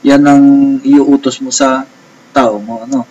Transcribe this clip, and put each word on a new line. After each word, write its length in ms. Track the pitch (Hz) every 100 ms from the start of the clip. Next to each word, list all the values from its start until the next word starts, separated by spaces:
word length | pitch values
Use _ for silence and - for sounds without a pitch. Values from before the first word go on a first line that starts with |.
yan 200 | 139 139 143
ang 160 | 139 139 139 139 135
iuutos 560 | 135 143 139 139 131 - 131
mo 80 |
sa 320 | 127 135 131 135 _ _ _ _
tao 240 | 139 120 104
mo, 240 | 107 117
ano. 240 | 117 135 117